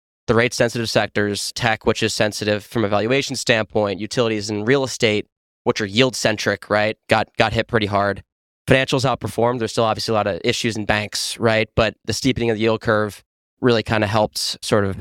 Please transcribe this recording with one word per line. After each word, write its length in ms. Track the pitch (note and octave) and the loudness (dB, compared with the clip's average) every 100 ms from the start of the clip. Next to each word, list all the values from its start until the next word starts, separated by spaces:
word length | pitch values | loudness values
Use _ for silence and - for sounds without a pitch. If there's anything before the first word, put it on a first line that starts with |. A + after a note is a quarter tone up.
| _ _ - | _ _ 0
the 80 | A2+ | 2
rate-sensitive 540 | A#2+ - A#2+ A#2 A2+ | 2 2 0 0 -2
sectors, 640 | - G#2 - G#2 G2+ - | 0 0 0 0 -2 -6
tech, 320 | - A#2+ A2 - | -2 -2 0 0
which 160 | A2 | 0
is 100 | A2 | 0
sensitive 500 | - A2 - G#2 G#2 | 0 -2 -2 -2 -2
from 200 | - B2 G#2 | -2 -2 0
a 20 | |
valuation 480 | G#2 G#2+ C3+ C3+ B2+ | 0 0 0 -2 -4
standpoint, 640 | - A2+ G#2+ A2 G#2 F#2 | 0 0 0 0 0 -2
utilities 500 | G#2 - A#2 A2 G#2 | -6 -2 0 0 -4
and 180 | G#2 G#2+ | -4 0
real 160 | C#3 | 0
estate, 440 | C3 - A2+ G#2+ - _ _ _ | 0 0 0 0 -4 _ _ _
which 180 | - - | -4 -2
are 40 | G#2+ | -2
yield-centric, 840 | G#2 C3 A2+ A#2 G#2+ - G2+ - | 2 2 2 0 0 -2 -2 0
right, 280 | G#2 G#2+ A2 - | 0 0 -4 0
got, 180 | A2 G2+ - | 0 0 0
got 160 | A2+ | 0
hit 140 | A2+ A2 | 0 0
pretty 180 | A#2 G#2 | 0 0
hard. 360 | G2+ G2+ G2 - _ _ _ - | 0 0 -2 -10 _ _ _ 2
Financials 360 | C3 C3 C#3 B2+ | 2 2 0 0
outperformed. 540 | A#2+ A2 - A#2 B2 | -2 -4 0 0 0
There's 120 | A2 | -2
still 120 | - | 0
obviously 280 | A2+ G2+ - | 0 0 0
a 20 | A2 | 0
lot 120 | G2+ | 0
of 120 | E2+ | -2
issues 340 | - A#2 A#2+ G#2+ | -2 -2 -2 -4
in 80 | G2+ | -2
banks, 520 | G#2+ G#2 - - - | -2 -2 -6 -6 -2
right? 300 | A2+ A2 A2 - | 0 2 0 0
But 200 | A2 - - | 0 0 -8
the 80 | |
steepening 360 | G#2+ C3 B2+ A#2 | -4 -2 0 0
of 40 | G#2+ | 0
the 40 | |
yield 200 | A2 A2+ | 0 0
curve 420 | - G#2+ G#2+ - _ _ _ - | 0 0 0 -6 _ _ _ -2
really 240 | B2 A2+ | 2 2
kinda 240 | - A2+ G#2 | 2 0 2
helped 500 | A2 G#2+ - - - | 2 0 -2 -8 -6
sort 220 | - A2 G2 | 0 2 2
of 120 | F#2+ | -4